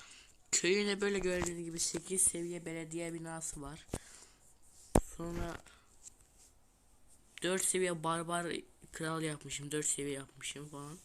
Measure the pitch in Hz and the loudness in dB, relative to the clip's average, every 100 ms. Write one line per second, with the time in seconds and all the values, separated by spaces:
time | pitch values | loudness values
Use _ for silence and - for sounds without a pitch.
0 | - - - - - - 175 202 208 196 | -18 -20 -20 -20 0 2 6 6 4 4
1 | 202 196 180 180 175 170 165 165 - - | 2 4 2 2 0 -2 -4 -2 0 0
2 | - 185 - 170 170 175 165 165 160 165 | 0 4 4 4 -2 -4 -4 -6 -4 -4
3 | 170 165 165 165 - 151 139 156 - - | -4 -6 -6 -6 -6 -6 -8 -12 -8 -8
4 | - - - - - - - - - - | -8 -20 -20 -20 -20 -20 -20 -20 4 4
5 | - - 170 170 170 165 - - - - | 4 -4 -4 -2 -2 -4 -10 -20 -20 -20
6 | - - - - - - - _ - - | -20 -20 -20 -20 -20 -20 -20 _ -20 -20
7 | - - - - 170 185 - 185 180 165 | -20 -20 -20 -2 2 4 4 4 4 2
8 | 160 165 165 175 170 - - - - - | 2 0 2 0 0 -4 -6 -16 -12 -4
9 | 160 160 156 143 139 135 143 151 147 - | -2 0 0 -2 -6 -6 -2 0 2 0
10 | 143 139 135 131 - 139 147 143 147 180 | -2 -4 -8 -10 -8 -8 -8 -10 -10 -12